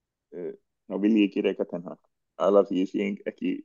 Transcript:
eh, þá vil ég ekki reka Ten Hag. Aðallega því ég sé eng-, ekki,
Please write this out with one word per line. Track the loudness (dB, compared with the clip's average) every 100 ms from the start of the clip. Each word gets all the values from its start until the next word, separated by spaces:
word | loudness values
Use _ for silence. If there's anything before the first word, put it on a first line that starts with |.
| _ _ _
eh, | -12 -12 -12 _ _ -10
þá | -2
vil | 2 4
ég | 2
ekki | 2
reka | -2 -2 -6
Ten | -8
Hag. | -12 -18 _ _ _ -2
Aðallega | 4 4 4
því | 2
ég | -2
sé | -2
eng-, | -4 -4 -8
ekki, | -6 -4 -6